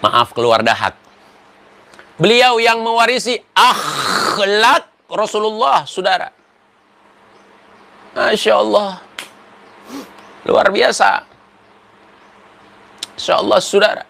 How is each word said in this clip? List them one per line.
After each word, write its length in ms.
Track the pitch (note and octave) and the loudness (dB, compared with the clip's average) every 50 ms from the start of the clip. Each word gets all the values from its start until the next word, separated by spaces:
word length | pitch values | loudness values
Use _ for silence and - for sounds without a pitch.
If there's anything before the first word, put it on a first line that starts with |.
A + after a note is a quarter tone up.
maaf, 320 | - G#2+ - A#2 A#2+ - - | 0 0 2 2 0 0 -2
keluar 320 | - A#2 A#2+ A2+ A2 A2 | -2 2 4 4 4 4
dahak. 320 | A#2 A2 G#2 G#2 F#2+ - _ _ _ _ _ _ _ _ _ _ _ _ _ _ _ _ _ - _ - - - - _ - | 2 0 0 -2 -6 -6 _ _ _ _ _ _ _ _ _ _ _ _ _ _ _ _ _ -20 _ -20 -20 -20 -20 _ -2
Beliau 400 | D#3+ G3 A3+ A#3+ B3 B3+ B3 A3+ | 2 2 4 4 4 4 2 2
yang 240 | A3+ A#3 A3+ A3+ | 2 2 0 0
mewarisi 560 | A3+ A#3 A3+ A#3 A#3 A3+ B3 B3+ - G#3+ B3 - - _ _ | -2 -2 0 0 0 0 0 -2 -4 -4 -6 -8 -8 _ _
akhlak 1400 | F#3 G#3+ B3+ A3+ - - - - - - - - - - - - - G3+ G3 G3+ G#3 A3 A#3+ C#4 - - _ _ _ _ | 2 4 4 4 0 -4 -8 -6 -6 -6 -4 -4 -2 -2 -4 -2 -2 -2 0 0 2 2 2 2 2 -2 _ _ _ _
Rasulullah, 800 | _ F3 F3+ G#3+ G#3+ - G#3+ G#3+ A3 A3 G#3+ A#3+ C4+ C4 F#3 D3 | _ -6 -4 -4 -4 -4 -4 -4 -4 -4 -2 0 0 0 0 -2
saudara. 480 | C3+ - - F#3 F#3+ F#3 F3 - - _ _ _ _ _ _ _ _ _ _ _ _ _ _ _ _ _ _ _ _ _ - _ _ _ _ _ _ - - - - - - - - - - | -4 -10 -6 -2 -2 -2 -2 -4 -8 _ _ _ _ _ _ _ _ _ _ _ _ _ _ _ _ _ _ _ _ _ -20 _ _ _ _ _ _ -20 -20 -20 -20 -20 -20 -20 -14 -6 -4
Masya 360 | - - A3+ G3+ - G#3+ G#3+ G3+ | -2 0 0 0 0 0 0 0
Allah. 480 | G#3+ G#3+ G#3 G#3 G#3 G3 F#3 F3+ - - - - - - - - - - - - - - - - - - B3 C#4+ - - - - - - - - - - | 0 0 0 -2 -2 -2 -8 -12 -18 -20 -20 -20 -20 -20 -20 -20 -20 -20 -20 -20 -20 -20 -20 -20 -20 -20 -18 -18 -18 -18 -20 -20 -20 -20 -20 -14 -6 -2
Luar 240 | - - - G3+ G3 | 0 2 2 2 0
biasa. 560 | G#3+ A#3 B3+ G#3+ - - - - - - _ - _ _ _ _ _ _ _ _ _ _ _ _ _ _ _ _ _ _ - _ - _ - - _ - - - - - - - - - - - | 2 0 0 2 2 0 0 0 -2 -6 _ -20 _ _ _ _ _ _ _ _ _ _ _ _ _ _ _ _ _ _ -20 _ -20 _ -20 -20 _ -20 -20 -20 -20 -20 -20 -18 -18 -18 -18 -16
Masya 200 | - - - F3 C#3+ | -12 -4 -2 -2 -2
Allah, 240 | - - G#3+ G3 | 0 2 0 0
saudara. 420 | F#3 - - G3+ G3+ G#3 - - - _ | 0 2 0 2 2 2 0 -2 -10 _